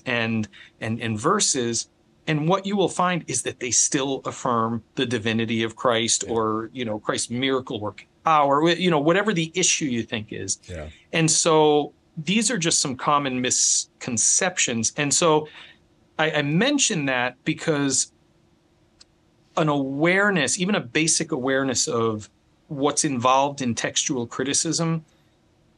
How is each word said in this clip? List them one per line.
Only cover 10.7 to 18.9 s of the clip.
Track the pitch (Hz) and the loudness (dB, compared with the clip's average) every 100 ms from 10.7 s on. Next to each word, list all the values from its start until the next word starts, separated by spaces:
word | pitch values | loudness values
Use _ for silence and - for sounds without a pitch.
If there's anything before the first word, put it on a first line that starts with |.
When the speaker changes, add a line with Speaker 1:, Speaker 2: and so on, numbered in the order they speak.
| 85 73 - _ | -12 -12 -16 _
Speaker 1:
And | 165 156 | 0 2
so | - 170 156 151 147 147 - _ - | 2 4 6 6 4 2 -6 _ -8
these | 147 220 220 | -2 0 2
are | 220 | 0
just | - - | 0 0
some | 147 127 | -2 -2
common | 156 143 135 127 | 0 2 0 -2
misconceptions. | 127 - - - - - - 117 - - 185 180 - 117 113 - | 0 0 2 0 -4 -10 -6 0 2 2 0 0 -2 0 -2 -2
And | 143 | -2
so | - 170 156 151 - - - _ _ _ - | 2 4 4 0 -10 -20 -20 _ _ _ -2
I, | 156 | 0
I | 151 | 0
mention | 143 165 262 294 - 180 139 | 0 2 2 2 0 0 0
that | 127 127 - | 0 -2 -4
because | - 156 165 147 139 127 - _ _ _ _ _ _ _ _ | -6 -4 -2 0 0 -2 -4 _ _ _ _ _ _ _ _